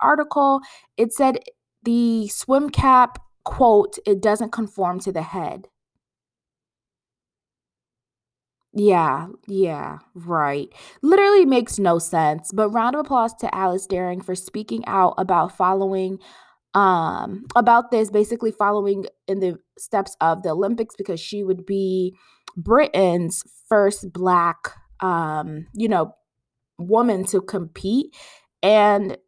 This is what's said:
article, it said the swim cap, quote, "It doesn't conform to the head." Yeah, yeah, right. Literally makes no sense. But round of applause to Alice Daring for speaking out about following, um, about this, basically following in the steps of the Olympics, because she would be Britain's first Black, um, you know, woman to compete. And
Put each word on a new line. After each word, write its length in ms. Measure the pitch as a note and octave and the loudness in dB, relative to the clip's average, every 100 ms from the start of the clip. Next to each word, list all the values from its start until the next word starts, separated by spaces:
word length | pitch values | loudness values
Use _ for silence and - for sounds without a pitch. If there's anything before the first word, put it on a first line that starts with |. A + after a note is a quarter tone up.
article, 640 | - D4+ D4+ D4 C#4 C4+ C4+ - _ - | 2 2 0 0 2 2 -2 -20 _ -4
it 160 | A3+ | -2
said 260 | - C4+ - - - _ _ | 2 0 0 -6 -20 _ _
the 420 | A#3 A#3 A#3 A3+ G#3 | -2 0 0 0 -4
swim 440 | - - C4+ D4 | -8 0 0 0
cap, 500 | - C#4 B3+ A#3+ - - _ | 0 4 4 4 -2 -20 _
quote, 560 | - - B3 G#3 G3+ - | -10 2 4 4 2 -2
"It 160 | - G3 | -2 0
doesn't 300 | G#3 G#3 A3 | 2 0 -4
conform 480 | - G#3+ - F3+ F3+ | -6 -8 -4 -4 -4
to 140 | G3 | -6
the 100 | F#3 | -8
head." 460 | D#3+ F#3+ D#3 - - _ _ _ _ _ _ _ _ _ _ _ _ _ _ _ _ _ _ _ _ _ _ _ _ _ _ _ _ _ _ - | -8 -8 -10 -10 -16 _ _ _ _ _ _ _ _ _ _ _ _ _ _ _ _ _ _ _ _ _ _ _ _ _ _ _ _ _ _ 0
Yeah, 500 | G#3 F3+ D#3+ C3+ F3 - - | 4 4 2 -2 -6 -16 -8
yeah, 540 | G3 F3+ D3 D3 D3+ - | -2 0 -2 -8 -12 -18
right. 540 | F3+ E3+ E3+ C#3+ C#3+ - - - - | -18 -4 0 0 -2 -8 -14 -20 -4
Literally 460 | C#4+ F#4+ G4+ G#4 C#4+ | 2 4 6 6 6
makes 320 | B3+ A#3 - | 4 0 0
no 200 | F#3+ E3+ | 2 2
sense. 540 | E3 E3+ D#3 D#3 - | 0 0 2 0 -4
But 160 | F#3+ G#3 | -2 0
round 240 | A3+ A#3 | 0 -2
of 120 | C#4+ D4 | -2 -2
applause 260 | C4 A3+ - | 0 0 -4
to 180 | - | -8
Alice 320 | - F#3+ F#3 - | -2 -2 -2 -4
Daring 340 | F3+ F3+ F3+ | -4 -4 -6
for 140 | F#3 | -8
speaking 500 | F#3 - G#3+ G#3+ A3+ - | -8 -8 -10 -8 -8 -2
out 280 | G3 F3+ - | 2 2 2
about 400 | F#3 F3 E3+ - | 0 0 0 0
following, 640 | F3+ F#3+ G3 F#3+ F#3 F#3+ - - _ _ _ | 0 2 0 -2 -4 -8 -14 -20 _ _ _
um, 720 | G3 G3 F3+ E3 - - G3 B3 - | 2 4 4 0 -4 -8 -10 -2 0
about 340 | A3+ A#3 A#3+ | 4 4 2
this, 200 | A#3 G#3+ | 0 0
basically 400 | G#3 G#3+ A#3 A3+ | 0 0 -2 -4
following 560 | A3 G3+ G#3 G3+ G3 F#3+ - - | -2 0 0 0 -2 -6 -12 -8
in 140 | G3 | -4
the 180 | F#3 E3+ _ - | -4 -4 _ -18
steps 360 | - G#3 G3 - | -6 -6 -6 -2
of 220 | D#3+ E3 | -2 0
the 80 | F3+ | -2
Olympics, 440 | D#3+ G3 A#3 A3 | -2 -2 -4 -6
because 240 | - G3 E3 | -8 -10 -10
she 220 | - G3+ | -10 -6
would 220 | F#3+ F#3 | -4 -4
be 500 | F#3 G3 F#3+ F#3 F3+ F#3+ _ _ - | -4 -4 -2 -2 -4 -8 _ _ -18
Britain's 920 | - E3+ A#3+ D4+ E3 F#3+ F3 E3 - - - - | -12 0 2 2 2 2 2 -2 -6 -8 -16 -2
first 460 | G#3+ G3+ G3+ F#3+ | 2 2 0 -8
Black, 600 | F3 F#3 F3 E3+ E3 - - _ - | -6 0 2 0 -2 -10 -16 _ -8
um, 680 | F#3+ E3+ D#3+ D#3 E3 D3+ E3 | -4 -2 -4 -6 -8 -12 -12
you 160 | - A3 | -6 0
know, 260 | F#3+ F#3 - _ _ _ _ _ - | 0 0 -6 _ _ _ _ _ -14
woman 460 | F3 A3 A#3+ F#3+ F#3 | 0 2 2 0 -2
to 140 | G3 | -4
compete. 760 | F#3 G3 D#3+ - F#3+ B3 D4+ - - - _ _ | -4 -6 -8 -8 -4 -2 -4 -10 -20 -20 _ _
And 540 | F#3+ G#3+ G#3 G3+ F#3+ - | 4 6 6 2 -2 -8